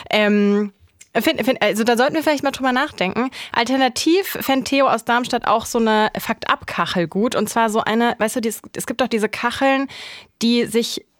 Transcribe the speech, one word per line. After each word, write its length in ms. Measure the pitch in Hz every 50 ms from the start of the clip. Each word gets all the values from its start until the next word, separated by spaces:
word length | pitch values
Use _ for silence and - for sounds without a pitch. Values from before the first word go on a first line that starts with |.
| - -
ähm, 640 | - 214 214 208 208 208 202 202 202 208 208 202 - _ _ _ _ _ - _ -
find, 300 | 233 208 311 302 240 226
find, 160 | 262 254 -
also 240 | 208 208 220 214 226
da 140 | 240 240 220
sollten 160 | 254 294 -
wir 80 | 320 285
vielleicht 200 | 320 302 269 277
mal 80 | 277
drüber 220 | 269 - 262 262 247
nachdenken. 560 | 254 294 294 - - 180 - - 214 247 269 - - - - -
Alternativ 840 | - 233 233 262 269 269 247 240 - - 320 339 392 381 - - -
fänd 260 | - - 269 262 233
Theo 200 | - 277 269 269 262
aus 160 | - 226 -
Darmstadt 420 | - 233 240 247 - 247 233 -
auch 200 | - 208 226 -
so 120 | - - 233
eine 320 | 226 220 220 214 214 - - 190
Fakt-Up-Kachel 880 | - - 220 - - - 277 - - - - - 170 - - 185 170
gut. 300 | 160 - 190 220 254 -
Und 140 | - 214 -
zwar 180 | - 233 226 220
so 140 | 208 226 -
eine, 320 | - 214 233 233 240 -
weißt 200 | - 208 220 -
du, 40 | 254
die, 140 | 214 226 - - - - -
es 120 | - -
gibt 160 | - 240 - 262
doch 60 | -
diese 200 | 233 214 208 214
Kacheln, 600 | - - - 240 233 - 269 269 269 269 277 262 - - - - - - - _ _ -
die 240 | 233 233 240 240 233
sich 400 | - 220 233 220 - - - - _ _